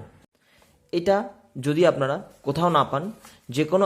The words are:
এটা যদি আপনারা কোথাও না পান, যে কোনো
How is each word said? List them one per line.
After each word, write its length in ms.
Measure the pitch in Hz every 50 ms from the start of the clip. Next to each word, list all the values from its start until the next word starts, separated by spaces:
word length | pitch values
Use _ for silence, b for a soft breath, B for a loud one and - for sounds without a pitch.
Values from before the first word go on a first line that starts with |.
| - - - _ - _ _ b b b b b b b b b b _ -
এটা 240 | 175 170 196 196 202 233 - - - _ _ _ 139
যদি 220 | 127 143 147 160 175
আপনারা 300 | 165 135 135 135 131 143 170 - - - _ -
কোথাও 280 | 135 143 156 170 175
না 140 | 165 147 135
পান, 180 | - - 139 165 208 226 B B B B B B -
যে 160 | 123 135 156
কোনো 200 | 156 175 190 202